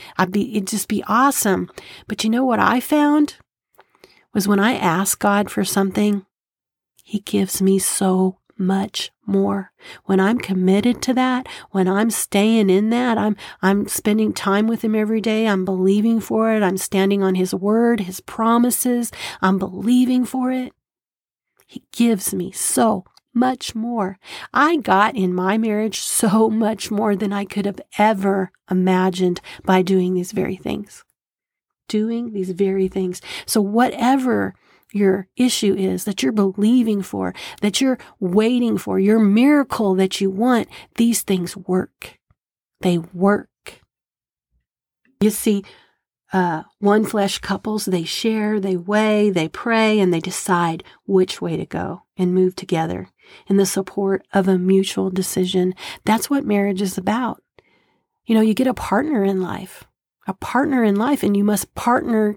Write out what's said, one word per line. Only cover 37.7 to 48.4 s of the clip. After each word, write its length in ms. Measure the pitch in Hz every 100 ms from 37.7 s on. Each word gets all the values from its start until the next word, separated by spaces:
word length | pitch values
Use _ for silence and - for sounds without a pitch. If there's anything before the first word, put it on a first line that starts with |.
| -
you're 180 | 269 247 - -
waiting 580 | 180 190 226 247 240 202
for, 200 | - 190
your 180 | 196 220
miracle 800 | 208 208 269 294 262 - 208 185
that 240 | 190 -
you 100 | 190
want, 380 | 190 240 240 - - -
these 280 | - 233 220
things 340 | - 190 175 190
work. 640 | 185 185 - - - - _ _ _ _ _ _
They 180 | 185 175
work. 840 | 165 175 196 208 - _ - - _ _ _ _ _ _ _ _ _ _ _ _ _ -
You 100 | 208
see, 340 | 208 226 202 - - _ _ _ _ _
uh, 300 | 190 180 156 - -
one 260 | 202 214
flesh 340 | 214 214 196 -
couples, 480 | - 196 220 214 202
they 180 | 185
share, 560 | 165 - 226 220